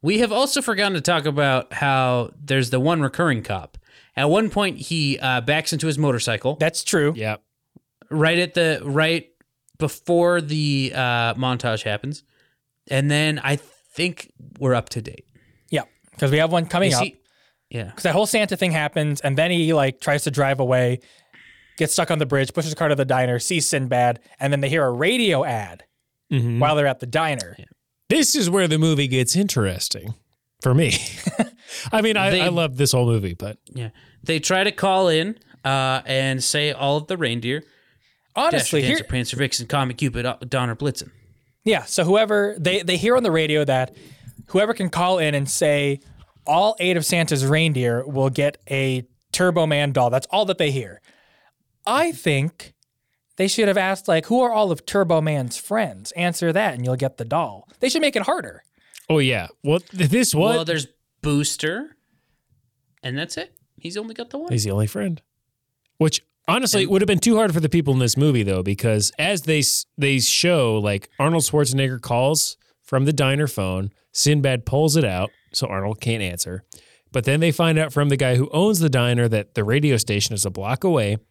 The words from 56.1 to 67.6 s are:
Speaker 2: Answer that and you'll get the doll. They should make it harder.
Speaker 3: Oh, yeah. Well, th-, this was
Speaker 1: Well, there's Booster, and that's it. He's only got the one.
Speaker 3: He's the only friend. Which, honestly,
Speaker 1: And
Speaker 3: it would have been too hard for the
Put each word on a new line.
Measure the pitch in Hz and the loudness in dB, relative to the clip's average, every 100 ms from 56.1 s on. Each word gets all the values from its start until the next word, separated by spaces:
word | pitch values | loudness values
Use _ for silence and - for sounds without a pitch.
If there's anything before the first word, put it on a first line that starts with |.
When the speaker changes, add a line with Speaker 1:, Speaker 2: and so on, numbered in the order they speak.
Speaker 2:
Answer | 165 175 170 170 | -4 -4 -2 0
that | 165 214 | 0 0
and | 123 123 | -2 -4
you'll | 127 | -2
get | 135 - | -2 -4
the | 113 | -4
doll. | 143 147 98 _ _ | -2 -2 -8 _ _
They | 254 | -2
should | 311 | 0
make | 302 220 | 0 0
it | |
harder. | 196 330 107 - _ _ _ - _ | -2 -4 -6 -16 _ _ _ -20 _
Speaker 3:
Oh, | 156 | 2
yeah. | 135 117 87 - | 2 0 -4 -6
Well, | - 165 | -2 -2
th-, | - 185 156 | -2 -2 2
this | 208 247 | 4 2
was | 147 196 233 | 2 2 2
Speaker 1:
Well, | 165 | 0
there's | 160 131 _ _ _ | -4 -4 _ _ _
Booster, | 151 143 143 - 156 190 311 _ _ _ _ _ _ _ _ _ _ _ | 0 0 0 -4 -4 -6 -10 _ _ _ _ _ _ _ _ _ _ _
and | 127 131 | -8 -8
that's | 170 - | -8 -10
it. | 175 _ _ _ | -14 _ _ _
He's | 165 196 | -12 -10
only | 226 | -12
got | 226 233 | -14 -12
the | 277 | -12
one. | 339 | -4
Speaker 3:
He's | 120 | -2
the | 104 | -2
only | 98 107 | -2 -2
friend. | 101 104 160 _ _ _ _ _ _ _ _ | -2 -6 -8 _ _ _ _ _ _ _ _
Which, | 160 - _ _ - | -2 -2 _ _ -4
honestly, | 208 254 208 | -2 0 0
Speaker 1:
And | 185 | 2
Speaker 3:
it | |
would | 190 | 2
have | 190 | 2
been | 190 | 2
too | 233 220 | 4 4
hard | 220 | 4
for | |
the | 165 | 2